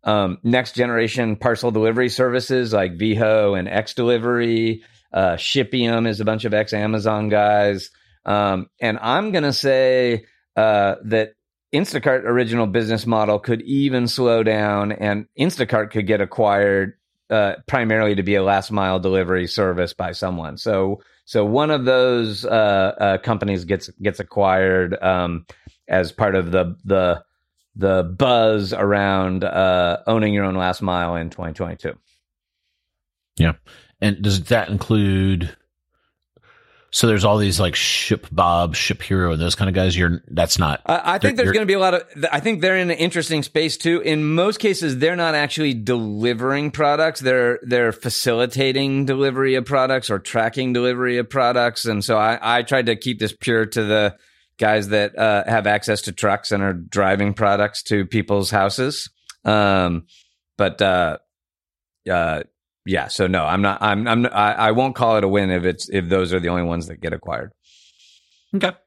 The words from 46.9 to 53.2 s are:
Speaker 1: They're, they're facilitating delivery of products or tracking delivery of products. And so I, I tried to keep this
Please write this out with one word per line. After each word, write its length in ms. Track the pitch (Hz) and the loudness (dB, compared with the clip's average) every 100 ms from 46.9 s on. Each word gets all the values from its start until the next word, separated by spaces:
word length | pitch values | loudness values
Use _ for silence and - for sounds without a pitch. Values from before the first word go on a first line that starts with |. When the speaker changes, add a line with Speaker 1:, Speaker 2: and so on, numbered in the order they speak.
| 147 160 151 | 2 0 -2
Speaker 1:
They're, 400 | 131 127 120 120 | 0 2 2 -2
they're 300 | 123 123 120 | 0 2 2
facilitating 1120 | - 123 - 131 117 123 127 135 131 139 135 139 | 0 -6 -2 0 0 0 0 0 0 0 0 -2
delivery 480 | 135 139 127 135 | 0 0 0 0
of 120 | 131 123 | 0 0
products 440 | 139 131 131 117 | 0 2 0 -2
or 80 | 101 | -6
tracking 560 | - 117 113 135 131 | -2 -2 -2 -2 -2
delivery 460 | 123 123 123 127 123 | 0 0 0 0 0
of 100 | 117 | -2
products. 560 | 135 120 123 120 113 117 | 0 2 2 0 -2 -4
And 180 | 104 | -4
so 140 | 101 110 | 0 2
I, 220 | 107 113 | 2 2
I 220 | 110 120 | 0 0
tried 240 | 117 135 120 | 2 0 0
to 80 | 110 | -2
keep 240 | 127 | -4
this 140 | 110 | -4